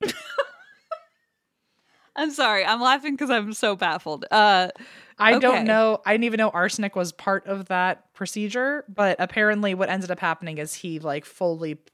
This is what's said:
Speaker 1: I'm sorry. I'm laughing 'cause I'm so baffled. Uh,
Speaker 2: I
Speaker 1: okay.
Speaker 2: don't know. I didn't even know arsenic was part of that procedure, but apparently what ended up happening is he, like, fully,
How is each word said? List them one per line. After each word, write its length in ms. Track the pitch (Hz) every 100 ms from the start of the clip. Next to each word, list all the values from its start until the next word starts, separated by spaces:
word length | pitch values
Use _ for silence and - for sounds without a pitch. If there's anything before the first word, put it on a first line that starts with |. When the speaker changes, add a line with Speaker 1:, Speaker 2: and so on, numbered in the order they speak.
| 415 659 640 1077 - - 784 807 - 640 _ _ _ _ _ _ _ _ _ _ _ -
Speaker 1:
I'm 160 | 311
sorry. 320 | 285 247 202
I'm 160 | 190 233
laughing 360 | 247 277 294 277
'cause 140 | 277
I'm 220 | 233 208
so 240 | 214 214 190
baffled. 480 | 175 160 - 151 -
Uh, 400 | 214 208 190 180 - - - - -
Speaker 2:
I 140 | 214
Speaker 1:
okay. 60 | 226
Speaker 2:
don't 240 | 247 220 220
know. 340 | 220 220 214
I 80 | 185
didn't 100 | 220
even 140 | 233 220
know 100 | 220
arsenic 460 | 175 214 - 202 196
was 160 | 175
part 340 | - - 196 -
of 200 | 196 190
that 460 | 180 185 - _
procedure, 720 | - 190 214 208 240 262 294 240
but 280 | 196 202 175
apparently 520 | 185 - 214 208 208
what 140 | 185 190
ended 220 | 190 185
up 80 | 180
happening 400 | 175 160 165 156
is 160 | 151
he, 240 | - 180 160
like, 260 | 156 143
fully, 540 | - - 180 165 165 151 _